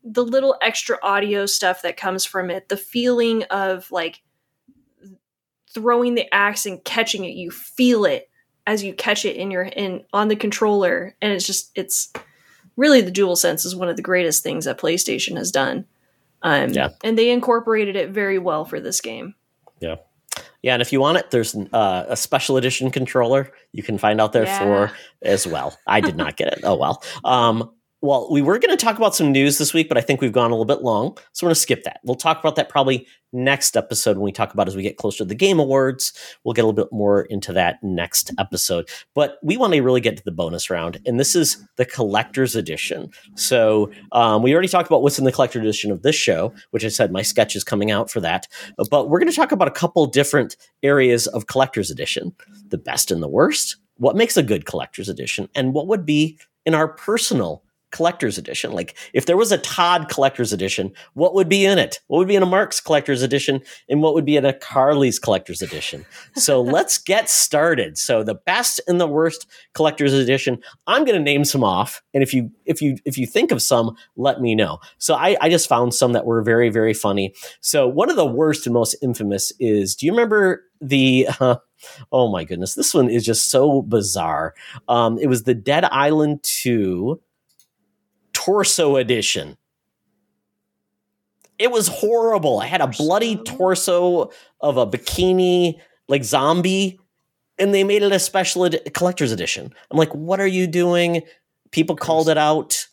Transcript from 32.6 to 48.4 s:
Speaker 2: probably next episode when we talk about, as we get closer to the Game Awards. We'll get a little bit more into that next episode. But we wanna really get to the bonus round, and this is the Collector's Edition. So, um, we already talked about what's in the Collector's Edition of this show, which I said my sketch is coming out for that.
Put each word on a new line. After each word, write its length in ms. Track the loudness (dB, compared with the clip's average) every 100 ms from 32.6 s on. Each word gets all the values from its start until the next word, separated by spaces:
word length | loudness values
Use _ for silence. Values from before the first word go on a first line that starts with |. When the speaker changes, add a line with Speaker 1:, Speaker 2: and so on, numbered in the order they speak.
| 0
Speaker 2:
probably 400 | 0 0 0 -6 _ _
next 440 | -4 0 0 0 -2
episode 400 | -2 -2 0 0
when 60 |
we 60 | -2
talk 240 | -4 -4
about, 140 | -2 -2
as 80 | -2
we 80 |
get 140 | -6 -4
closer 200 | -8 -6
to 60 |
the 100 | -8
Game 240 | -2 2 2
Awards. 540 | 2 2 0 -2 -8 -8 -20 -10
We'll 80 | -4
get 60 | 2
a 40 | 2
little 160 | 2
bit 80 | -2
more 300 | -2 2 0
into 300 | 0 -8 -4
that 280 | 0 0 -2
next 480 | -6 -4 -2 -4 -4 -6
episode. 500 | -4 -4 -4 -4 -6 -16 -6 -2
But 220 | -2 -2
we 140 | -4 0
wanna 260 | 2 4
really 180 | 4 2
get 160 | 2 -4
to 60 |
the 60 | -10
bonus 400 | -4 -4 -4 -4
round, 300 | -4 -4 -6 -4
and 120 | -2
this 160 | 0
is 220 | 0 0 -4 -10
the 100 | -6
Collector's 680 | -4 -2 0 0 -2 -2 -2
Edition. 560 | -2 -6 -8 -8 -8 -10 -18 _
So, 560 | -8 0 2 4 4 0 -6 -2
um, 320 | 2 4 4
we 80 | 4
already 160 | 2 2
talked 180 | 0 2
about 140 | 2
what's 160 | 2 2
in 60 |
the 80 | 0
Collector's 300 | 2 0 0
Edition 280 | -4 -2 -4
of 120 | -2
this 120 | 0
show, 400 | 0 0 0 -2 -8 -8
which 140 | -6
I 40 | -4
said 200 | -2 -2
my 120 | 0
sketch 340 | -2 0 0 -2
is 80 |
coming 260 | -4 -2 0
out 220 | -2 -2
for 80 | -4
that. 260 | -4 -4